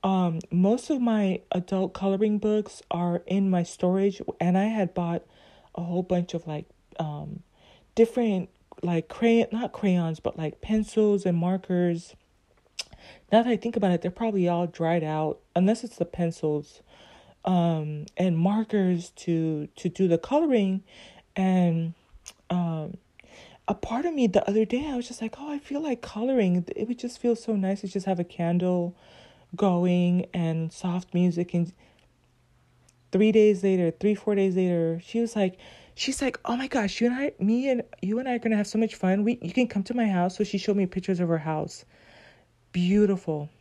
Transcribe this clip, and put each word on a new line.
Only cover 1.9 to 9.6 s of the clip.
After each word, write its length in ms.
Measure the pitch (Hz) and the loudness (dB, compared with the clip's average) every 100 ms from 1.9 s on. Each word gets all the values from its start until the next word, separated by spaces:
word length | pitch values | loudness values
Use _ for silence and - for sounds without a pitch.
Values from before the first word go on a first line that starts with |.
coloring 440 | - 196 196 214 208 | -2 -2 0 0 0
books 440 | 214 214 208 - - | 0 0 -2 -12 -8
are 320 | 170 175 175 - | -2 -2 -2 -2
in 220 | 196 196 | 0 2
my 140 | 185 | 2
storage, 580 | 170 - 180 190 202 190 - - | 0 -2 0 2 0 -2 -10 -2
and 180 | 175 185 | 2 2
I 60 | |
had 280 | 208 220 180 | 2 0 -2
bought 300 | - 175 170 - _ - - _ | -2 -4 -4 -8 _ -20 -20 _
a 80 | - | -10
whole 200 | 170 175 | -4 -4
bunch 320 | 180 180 175 | 0 -2 -2
of, 120 | 170 165 | -6 -6
like, 200 | 151 - _ _ - | -10 -10 _ _ -8
um, 440 | 156 147 - - - _ - - _ | -8 -6 -10 -12 -16 _ -20 -20 _
different, 540 | - 226 247 233 190 175 _ _ - | 2 2 4 0 0 -4 _ _ -8
like, 260 | 175 170 160 | -2 -2 -2
crayon, 400 | - 233 233 - | -2 2 4 2
not 200 | 220 | -2